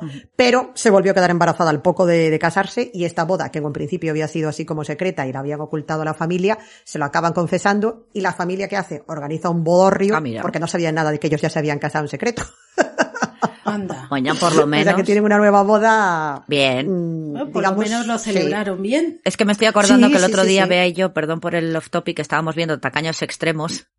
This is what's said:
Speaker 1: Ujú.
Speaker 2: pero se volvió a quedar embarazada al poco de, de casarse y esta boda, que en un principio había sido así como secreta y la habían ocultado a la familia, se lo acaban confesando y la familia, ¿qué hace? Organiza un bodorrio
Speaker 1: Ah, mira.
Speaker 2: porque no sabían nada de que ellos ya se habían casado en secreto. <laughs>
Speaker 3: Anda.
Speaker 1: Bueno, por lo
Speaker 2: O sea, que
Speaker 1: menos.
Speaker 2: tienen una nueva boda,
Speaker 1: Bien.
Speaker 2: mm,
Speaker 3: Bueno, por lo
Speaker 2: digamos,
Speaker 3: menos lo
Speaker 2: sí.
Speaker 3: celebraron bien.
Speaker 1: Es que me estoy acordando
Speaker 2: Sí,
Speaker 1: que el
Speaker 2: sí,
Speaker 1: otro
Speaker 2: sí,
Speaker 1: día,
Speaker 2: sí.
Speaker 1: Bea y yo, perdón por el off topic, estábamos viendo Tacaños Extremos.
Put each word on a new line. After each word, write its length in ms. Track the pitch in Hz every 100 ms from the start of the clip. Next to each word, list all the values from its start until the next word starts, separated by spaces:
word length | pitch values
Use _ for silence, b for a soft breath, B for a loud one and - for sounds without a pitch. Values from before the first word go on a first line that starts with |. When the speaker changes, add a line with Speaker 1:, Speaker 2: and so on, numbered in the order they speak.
Speaker 1:
Ujú. 60 | 160 139 - -
Speaker 2:
pero 340 | 247 247 247
se 140 | - 233
volvió 220 | 196 190
a 40 |
quedar 160 | 190 180
embarazada 380 | 170 170 160 170
al 120 | 147
poco 240 | 180 165
de, 240 | 180 170 160
de 100 | 156
casarse 500 | 170 190 196 - 247
y 100 | 185
esta 220 | 170 175
boda, 260 | 160 185 139
que 80 | 156
en 60 |
un 80 | 147
principio 380 | 147 147 180 165
había 180 | 156 151
sido 180 | 165 156
así 160 | 147
como 220 | 165 156
secreta 420 | 147 147 185 180 135
y 60 |
la 60 | 135
habían 200 | 139 147
ocultado 440 | 151 156 147 156
a 20 |
la 80 | 156
familia, 440 | 156 165 180 190 214 B B
se 140 | - 156
lo 60 |
acaban 280 | 143 170 170
confesando 760 | 165 165 180 202 202 220 226 _
y 80 | 208
la 120 | 185
familia, 340 | 170 175 190 196
¿qué 100 | 202
hace? 260 | 175 147 -
Organiza 420 | 156 143 160 180
un 140 | 170
bodorrio 520 | 160 180 190 190 196
Speaker 1:
Ah, 60 | 160
mira. 200 | 143 -
Speaker 2:
porque 180 | - 208
no 80 | 170
sabían 280 | 180 165
nada 160 | 156 156
de 80 | 147
que 80 | 156
ellos 140 | 147
ya 80 | 156
se 100 | 165
habían 200 | 147 143
casado 260 | 147 156
en 40 | 147
secreto. 340 | 135 240 226 - _ _ -
<laughs> 840 | - - 330 466 - - 220 -
Speaker 3:
Anda. 420 | 214 208 185 147 -
Speaker 1:
Bueno, 240 | 139 131
por 200 | 156 170
lo 80 | 156
Speaker 2:
O 60 | 147
sea, 140 | 151
que 60 | 202
Speaker 1:
menos. 100 | 185
Speaker 2:
tienen 180 | 196 208
una 120 | 214 208
nueva 240 | 208 202
boda, 840 | 196 214 226 220 196 165 156 135 -
Speaker 1:
Bien. 400 | 143 135 127 151
Speaker 2:
mm, 440 | 180 170 160 156
Speaker 3:
Bueno, 120 | 147 285
por 20 |
lo 40 | 180 190
Speaker 2:
digamos, 80 | 196 214
Speaker 3:
menos 180 | 233 233
lo 100 | 226
Speaker 2:
sí. 140 | 226
Speaker 3:
celebraron 500 | 196 151 151 202 185
bien. 380 | 196 285 330 320
Speaker 1:
Es 100 | 185
que 80 | -
me 80 | 208
estoy 160 | 208 220
acordando 400 | 208 202 254 247
Speaker 2:
Sí, 60 |
Speaker 1:
que 40 | 294
el 40 |
Speaker 2:
sí, 60 | 185
Speaker 1:
otro 120 | 196
Speaker 2:
sí, 40 | 190
Speaker 1:
día, 140 | 190
Speaker 2:
sí. 60 | 185
Speaker 1:
Bea 180 | 180 180
y 60 |
yo, 200 | 170 185
perdón 260 | 160 151 165
por 120 | 170
el 220 | 170 165
off 140 | 160 -
topic, 280 | 175 175 165
estábamos 360 | 147 151 160
viendo 240 | 160 165 143
Tacaños 420 | 135 147 160 156
Extremos. 680 | 151 - 160 156 160 - -